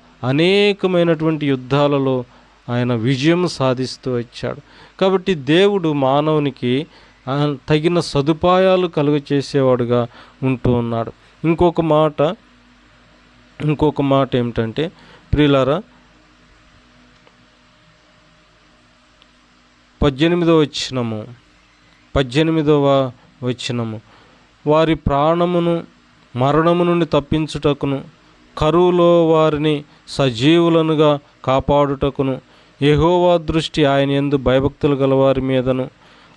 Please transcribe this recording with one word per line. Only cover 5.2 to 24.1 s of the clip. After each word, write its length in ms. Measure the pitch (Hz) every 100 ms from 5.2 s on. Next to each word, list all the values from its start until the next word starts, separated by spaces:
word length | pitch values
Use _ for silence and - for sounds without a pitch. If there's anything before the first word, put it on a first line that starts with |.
| 190
దేవుడు 600 | 165 127 170 202 202 160
మానవునికి, 960 | 143 131 143 156 156 143 - 123 131 165 - - _ 127
ఆ, 260 | 139 147 139 -
తగిన 300 | 156 165 175
సదుపాయాలు 880 | - 143 139 160 175 185 190 185 175
కలుగచేసేవాడుగా 1200 | 165 147 147 139 143 131 143 131 123 120 120 117 - - -
ఉంటూ 280 | 131 123 127
ఉన్నాడు. 400 | 120 117 117 113 - _ _
ఇంకొక 380 | 156 165 175 165
మాట, 400 | 165 151 156 147 151 214 _ _ _ _ _ _ _ _ _ _ _ -
ఇంకొక 400 | 151 147 151 147
మాట 340 | 139 139 135 131
ఏమిటంటే 560 | 120 113 113 113 165 - - - -
ప్రియులారా, 480 | 143 147 135 127 170 - _ _ _ _ _ _ _ _ _ _ _ _ _ _ _ _ _ _ _ _ _ _ _ _ _ _ _ _ _ _ _ _ _ _ _ _ _ _ _ _ -
పద్దెనిమిదవ 580 | 143 131 165 175 165 160
వచనము, 640 | 147 - - 131 117 107 113 120 _ _ _ _ _ _ _ 139
పద్దెనిమిదవ 960 | 131 139 160 160 147 147 139 135 131 - _ -
వచనము, 580 | 127 123 - 120 113 110 -